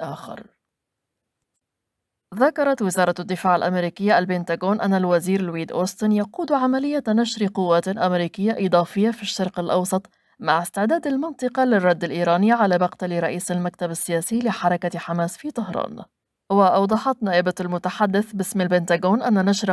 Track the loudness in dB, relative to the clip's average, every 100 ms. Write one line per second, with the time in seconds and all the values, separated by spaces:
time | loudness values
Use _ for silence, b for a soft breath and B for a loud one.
0 | -6 -10 -14 -16 -18 _ _ _ _ _
1 | _ _ _ _ _ _ _ _ _ _
2 | _ _ _ 0 0 2 0 0 0 2
3 | 0 0 -4 -2 2 2 2 0 -2 -2
4 | 2 2 2 -4 -4 -4 -2 0 2 2
5 | 2 2 2 -2 -2 -6 -6 -4 -4 -2
6 | 0 0 -2 -6 -2 0 0 0 -2 -4
7 | 0 0 0 -2 -4 -2 2 2 2 -2
8 | 0 0 -2 -2 -2 0 2 2 2 0
9 | 0 0 -8 -4 -4 -4 -2 0 0 -4
10 | -4 _ _ -8 0 0 0 -2 0 0
11 | 0 -2 -4 -4 -4 0 2 4 4 2
12 | -2 -2 2 4 4 4 4 2 0 -2
13 | -4 -2 -2 -4 -4 -4 -4 -4 -6 -6
14 | -2 -2 -2 -2 -2 0 0 0 -2 -6
15 | -6 -4 -4 -4 -10 -8 -6 -4 -6 -8
16 | -18 _ _ _ 0 4 6 4 2 0
17 | 0 -2 0 2 2 -2 -4 -4 -4 0
18 | 0 2 -2 -4 -4 -2 2 2 2 0
19 | 2 2 2 2 4 0 0